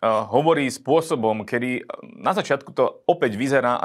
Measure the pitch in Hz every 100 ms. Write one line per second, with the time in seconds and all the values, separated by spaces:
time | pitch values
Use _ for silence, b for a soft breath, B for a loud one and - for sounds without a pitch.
0 | 113 110 107 120 156 151 135 123 - 160
1 | 160 147 110 107 104 123 127 127 - -
2 | - - 117 190 - 139 - - 127 -
3 | - 175 127 104 131 139 120 123